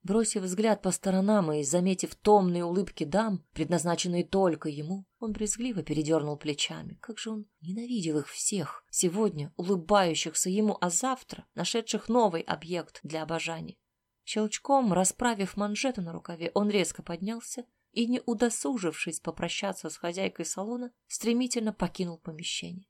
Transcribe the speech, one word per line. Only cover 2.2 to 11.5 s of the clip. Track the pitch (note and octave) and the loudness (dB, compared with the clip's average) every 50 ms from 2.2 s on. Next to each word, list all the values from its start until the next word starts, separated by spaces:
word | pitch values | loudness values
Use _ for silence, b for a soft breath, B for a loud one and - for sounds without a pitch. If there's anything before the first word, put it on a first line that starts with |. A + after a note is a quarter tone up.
| _ G#3+ G#3 G#3 F#3 F3+ F3 F3 F3 | _ 8 8 8 8 6 2 0 0
улыбки | E3+ F3 F#3+ G3 - - - D#3+ | 0 0 0 0 -2 -4 -6 -4
дам, | C#3+ D#3 G3 A3+ A3+ G3 F3 _ _ _ | 0 2 2 2 2 -2 -4 _ _ _
предназначенные | - D#3+ D3 F3+ E3 D3 F3 E3+ E3 - F3+ F3 F3 E3+ | -4 0 2 2 2 2 2 0 0 0 0 0 0 0
только | - - F#3+ G3 F3+ D#3+ D3+ - | 2 4 4 4 4 2 0 -4
ему, | D#3+ D3 D3 D3+ D#3+ F#3+ G3 F#3+ _ _ _ | -6 -6 -4 -6 -6 -6 -6 -8 _ _ _
он | A#3+ A3 | -8 -6
брезгливо | G#3 - G#3+ G#3 - G#3+ A#3+ C4 A3 F#3+ D3+ | -4 -4 -2 -2 -2 -2 -2 -2 -2 -4 -2
передёрнул | - D3+ D3+ D3+ D3 D#3+ D#3 C#3+ D3 D3 | -2 0 0 2 2 2 2 2 0 -6
плечами. | D3 - D3+ D3 - - - E3 D#3+ D#3+ F3 E3 - | -4 -4 -4 -2 -2 -2 -4 -4 -10 -12 -12 -14 -14
Как | - - A3 - | -14 -14 -12 -10
же | - A3+ | -8 -8
он | A3 G#3+ G#3 _ _ _ | -8 -8 -10 _ _ _
ненавидел | D#3 E3+ F#3 A3+ A#3+ A#3+ B3 A3 E3+ D#3+ D3+ | -10 -8 -8 -8 -6 -4 -2 -2 0 0 0
их | D3+ C#3+ | 0 -2
всех, | - - - - - G#3 G3 D3 - - - _ _ | -4 -8 -4 -4 -2 -2 -2 -4 -4 -8 -14 _ _
сегодня | - - - F3 E3 G#3 A3 G#3 F3 D3+ C#3+ C#3+ _ | -2 0 0 2 2 2 0 2 0 -2 -8 -8 _
улыбающихся | - F3 F3+ G3+ F3+ D#3+ E3 G#3 G3+ F#3+ E3+ D#3 D3+ - D#3+ D#3 - - F#3 | -6 0 0 0 0 2 4 4 4 6 4 2 0 -2 -2 -2 -2 0 2
ему, | F#3 G#3 G#3+ G#3+ - - | 2 2 2 2 2 0
а | F3 F3+ | 0 0
завтра | E3 - - C4 - - - _ - - - _ | 0 0 0 0 -2 -4 -6 _ -16 -16 -16 _